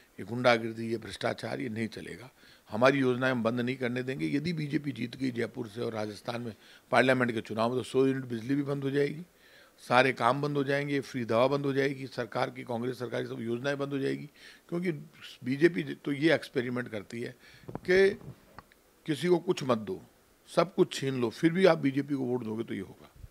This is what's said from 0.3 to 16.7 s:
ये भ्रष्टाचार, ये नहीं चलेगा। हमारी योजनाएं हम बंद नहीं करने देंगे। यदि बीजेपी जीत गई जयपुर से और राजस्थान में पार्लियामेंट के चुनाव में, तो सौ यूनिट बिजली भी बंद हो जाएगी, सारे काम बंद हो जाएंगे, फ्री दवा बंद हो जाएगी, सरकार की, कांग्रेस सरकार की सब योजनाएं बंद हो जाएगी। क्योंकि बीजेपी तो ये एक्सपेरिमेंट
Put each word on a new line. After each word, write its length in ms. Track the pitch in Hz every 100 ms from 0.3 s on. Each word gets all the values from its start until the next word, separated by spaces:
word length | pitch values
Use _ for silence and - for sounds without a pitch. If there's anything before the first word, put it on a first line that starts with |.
| 120 123 117 113 113 113
ये 60 | 113
भ्रष्टाचार, 640 | 104 92 117 110 113 131
ये 80 | 135
नहीं 200 | 107 110
चलेगा। 420 | - 78 85 147 _ - - -
हमारी 280 | 107 127 139
योजनाएं 340 | 127 123 131
हम 100 | 127
बंद 180 | 110 123
नहीं 160 | 120 131
करने 260 | 123 123
देंगे। 240 | 127 139 160
यदि 240 | 143 156
बीजेपी 400 | 160 147 151 143
जीत 240 | 123 120 127
गई 140 | 131
जयपुर 380 | 117 113 127 117
से 120 | 110
और 120 | 117
राजस्थान 480 | 110 107 101 - 120
में 140 | 120 104 - - -
पार्लियामेंट 420 | 123 127 127 120
के 80 | 113
चुनाव 280 | - 110 117
में, 100 | 127
तो 40 |
सौ 240 | 110 131 135
यूनिट 180 | 135
बिजली 300 | 127 117 117
भी 80 | 143
बंद 200 | 139 143
हो 80 | 139
जाएगी, 320 | 139 143 151 180 _ _ - - _ -
सारे 240 | 123 131
काम 300 | 120 117 139
बंद 140 | 147 143
हो 80 |
जाएंगे, 360 | 135 139 143 139
फ्री 240 | - 131
दवा 220 | 113 113 131
बंद 180 | 143
हो 80 | 143
जाएगी, 340 | 135 139 135 131
सरकार 440 | - 117 123 131
की, 120 | 123
कांग्रेस 360 | 123 117 123 120
सरकार 240 | 120 127
की 60 | 123
सब 120 | 135
योजनाएं 380 | 113 120 139 139
बंद 100 | 139
हो 100 | 139
जाएगी। 320 | 135 139 147 _ - - -
क्योंकि 240 | 170 180 147 - - - -
बीजेपी 380 | 123 139 170 180
तो 300 | 139 139 -
ये 220 | 139 160
एक्सपेरिमेंट 540 | 139 - 143 123